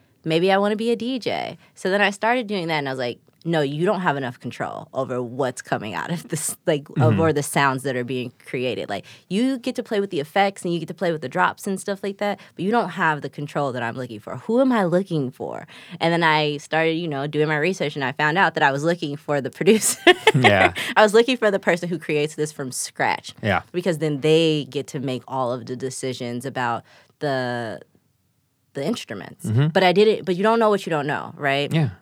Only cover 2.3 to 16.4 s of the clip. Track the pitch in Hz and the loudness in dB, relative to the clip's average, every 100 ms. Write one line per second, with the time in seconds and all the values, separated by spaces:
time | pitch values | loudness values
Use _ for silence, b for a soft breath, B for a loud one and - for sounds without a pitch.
2.3 | 254 202 202 165 156 139 131 123 - _ | 0 -2 -4 -2 -2 -2 -2 -4 -6 _
3.3 | _ 165 165 139 151 180 202 180 139 127 | _ -2 0 0 0 0 0 0 0 -4
4.3 | - 123 - 85 52 - 127 127 127 123 | -8 -10 -8 -8 -8 -8 -6 -4 -4 -4
5.3 | 127 131 - - 123 101 85 - 170 - | -2 -2 -4 -6 -6 -4 -6 -6 -6 -6
6.3 | 160 - - - 151 147 151 120 104 160 | -6 -6 -4 0 0 -2 2 4 4 2
7.3 | 143 135 160 139 131 135 127 123 127 123 | 2 0 2 2 2 -2 -4 -4 -4 -6
8.3 | - - 135 127 95 - 101 B B - | -10 -10 -4 -4 -4 -6 -8 B B -6
9.3 | 190 254 262 254 247 - 214 196 160 147 | 0 0 -2 -4 -6 -2 -2 0 -2 0
10.3 | 196 196 196 180 170 160 165 175 156 160 | 2 2 0 -4 -4 -4 -4 -2 -2 -4
11.3 | 175 180 - 202 190 - 196 202 196 208 | 0 0 0 -6 -4 -6 -6 -6 -4 -4
12.3 | 196 B - 185 233 185 165 165 147 135 | -4 B -6 0 0 0 0 0 0 -4
13.3 | - 143 156 139 123 117 127 127 107 - | -10 -8 -4 -4 -2 -6 -6 -10 -12 -12
14.3 | 127 - 240 262 233 180 180 196 160 127 | -10 -2 2 4 4 2 2 0 -2 -2
15.3 | - 80 58 - B B 175 165 170 165 | -6 -8 -10 -14 B B -4 0 4 4
16.3 | 156 | 4